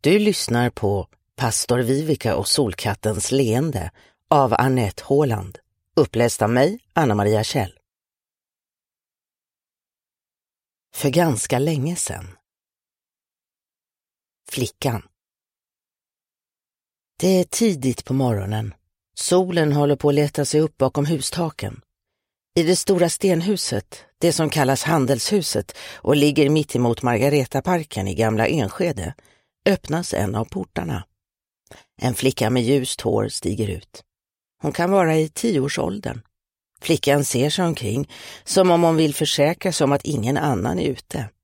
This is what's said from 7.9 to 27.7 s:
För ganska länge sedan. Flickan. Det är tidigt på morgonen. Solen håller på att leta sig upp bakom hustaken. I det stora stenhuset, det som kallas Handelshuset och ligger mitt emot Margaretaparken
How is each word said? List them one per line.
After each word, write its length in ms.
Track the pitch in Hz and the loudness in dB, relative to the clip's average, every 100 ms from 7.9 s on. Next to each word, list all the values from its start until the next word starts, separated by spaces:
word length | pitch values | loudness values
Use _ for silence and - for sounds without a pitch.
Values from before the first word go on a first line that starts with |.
| _ _ _ _ _ _ _ _ _ _ _ _ _ _ _ _ _ _ _ _ _ _ _ _ _ _ _ _ _ _ | _ _ _ _ _ _ _ _ _ _ _ _ _ _ _ _ _ _ _ _ _ _ _ _ _ _ _ _ _ _
För 160 | - 139 | -4 0
ganska 480 | 143 170 113 - 123 | 2 2 0 -2 0
länge 380 | 147 156 143 175 | 0 0 -4 -4
sedan. 400 | - 98 90 - _ _ _ _ _ _ _ _ _ _ _ _ _ _ _ _ _ _ _ _ - | -8 -8 -14 -20 _ _ _ _ _ _ _ _ _ _ _ _ _ _ _ _ _ _ _ _ -12
Flickan. 540 | - 120 _ 135 113 - _ _ _ _ _ _ _ _ _ _ _ _ _ _ _ _ _ _ _ _ - | -6 -6 _ -4 -4 -10 _ _ _ _ _ _ _ _ _ _ _ _ _ _ _ _ _ _ _ _ -2
Det 220 | 185 185 | 2 2
är 40 | |
tidigt 600 | 175 - 226 160 127 117 | 2 0 0 2 -2 -4
på 100 | - | -4
morgonen. 600 | 135 131 104 95 107 110 - _ _ _ | 0 0 0 -2 -4 -6 -12 _ _ _
Solen 580 | - - 180 185 170 151 | -10 2 2 2 0 2
håller 240 | 143 147 139 | 2 2 2
på 120 | 147 | 2
att 60 | |
leta 300 | 143 147 - | 2 0 -2
sig 160 | 139 151 | 0 0
upp 180 | 156 _ | 0 _
bakom 280 | 131 147 143 | -2 0 -2
hustaken. 720 | 156 - 175 165 - 101 - _ _ _ _ _ _ _ | -2 -4 -4 -6 -6 -12 -12 _ _ _ _ _ _ _
I 80 | - | 0
det 140 | 165 185 | 2 0
stora 320 | - 185 170 | 2 2 2
stenhuset, 960 | - 196 165 180 196 - 104 - - - _ | 2 0 0 0 -2 -2 -6 -6 -20 -20 _
det 140 | 170 | 0
som 180 | 156 156 | 2 0
kallas 320 | 151 131 135 | 0 0 0
Handelshuset 920 | 156 165 131 139 - 208 156 - - - - | 0 0 2 0 0 -2 0 -4 -6 -14 -18
och 220 | - - 147 | -6 0 4
ligger 340 | 147 143 147 | 4 4 4
mitt 260 | 156 143 120 | 2 0 0
emot 260 | 123 117 | 0 0
Margaretaparken 1040 | 127 117 139 143 123 139 180 | 0 2 2 2 0 -4 -2